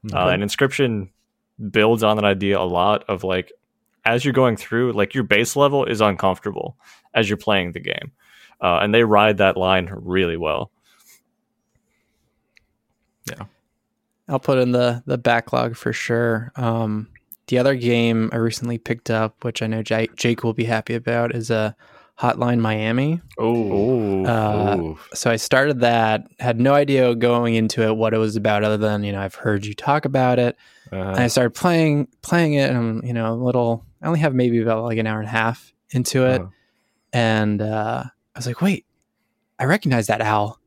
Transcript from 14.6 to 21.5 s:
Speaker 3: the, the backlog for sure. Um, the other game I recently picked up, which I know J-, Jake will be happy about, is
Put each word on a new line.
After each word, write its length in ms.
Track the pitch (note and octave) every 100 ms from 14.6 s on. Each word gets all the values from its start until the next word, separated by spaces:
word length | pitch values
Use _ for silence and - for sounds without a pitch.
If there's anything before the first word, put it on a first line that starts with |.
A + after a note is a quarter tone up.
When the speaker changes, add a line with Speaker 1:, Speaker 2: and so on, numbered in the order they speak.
| B2
Speaker 3:
the, 300 | B2 B2 A#2+ C#3
the 100 | B2+
backlog 580 | A#2+ A#2 - B2+ A#2+ A#2
for 180 | A#2+
sure. 580 | A2 - A#2 A#2 A2+ A#2+ -
Um, 520 | A#2+ A2+ A2 G#2+ G#2+ - _ - -
the 120 | B2
other 160 | C3
game 540 | C3+ A#2+ A#2+ A#2 A2+ A2
I 20 | A#2
recently 400 | A2+ - A#2+ A#2
picked 340 | - A2+ -
up, 340 | A2 A2 _
which 180 | A#2+ -
I 40 | A2
know 160 | A2
J-, 260 | G#2+ A2 A2+ -
Jake 280 | A#2+ A#2
will 80 | A#2
be 100 | A2+
happy 300 | A2+ A2 -
about, 400 | A#2+ A#2+ A#2 A#2+
is 160 | A#2+ A2+